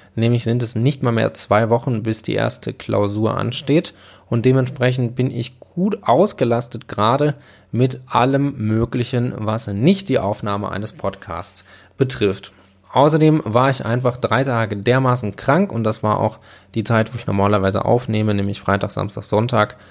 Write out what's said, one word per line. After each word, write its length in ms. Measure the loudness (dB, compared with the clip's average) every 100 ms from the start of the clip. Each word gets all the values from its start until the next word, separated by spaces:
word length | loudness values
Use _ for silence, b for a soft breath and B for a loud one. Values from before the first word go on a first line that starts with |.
| B
Nämlich 300 | -2 2 2
sind 180 | 0 -2
es 140 | -2 0
nicht 260 | 0 0
mal 100 | 0
mehr 220 | 0 0
zwei 380 | -2 0 2 4
Wochen, 320 | 0 0 -2
bis 180 | -2 -4
die 140 | -4 -2
erste 360 | -2 -4 -10
Klausur 640 | -10 -4 -2 0 0 -2 -2
ansteht. 600 | -4 -4 0 0 0 B B B _
Und 160 | 0 2
dementsprechend 720 | 2 0 0 -2 0 -2 -2
bin 160 | -2
ich 280 | -2 -8 -10
gut 440 | -12 -4 -2 -2
ausgelastet 840 | 2 4 2 0 0 0 -2 -12 -10
gerade 460 | 0 2 2 0 -2 B B B
mit 300 | 0 0 0 -4
allem 520 | 0 2 2 0 -2
Möglichen, 760 | 0 0 0 -2 -2 -2 -2 -4
was 280 | -4 -4 -4
nicht 420 | 0 2 2 0
die 120 | -2
Aufnahme 500 | 0 -4 -4 -4 -4
eines 240 | -6 -8
Podcasts 720 | -6 -8 -8 -10 -10 -10 -16 B B B _
betrifft. 540 | -2 2 0 0 -8 b b _ _
Außerdem 480 | 2 4 6 4 4 2
war 240 | 2 2
ich 160 | 0 -2
einfach 320 | 0 0 -2
drei 260 | -2 0
Tage 320 | 0 -2 -2 -2
dermaßen 640 | 0 2 2 0 -2 -4
krank 340 | 0 2 2
und 140 | 0 -2
das 180 | 0
war 160 | 0 0
auch 200 | 0 -4 B B B -6
die 80 |
Zeit, 300 | 0 2 2
wo 40 | -4
ich 80 | -2
normalerweise 600 | 2 4 4 2 0 2
aufnehme, 480 | 0 0 0 0
nämlich 260 | 0 -2 -4
Freitag, 320 | 0 0 0
Samstag, 320 | -4 -6 -8
Sonntag 540 | -2 0 0 0 0 -4 B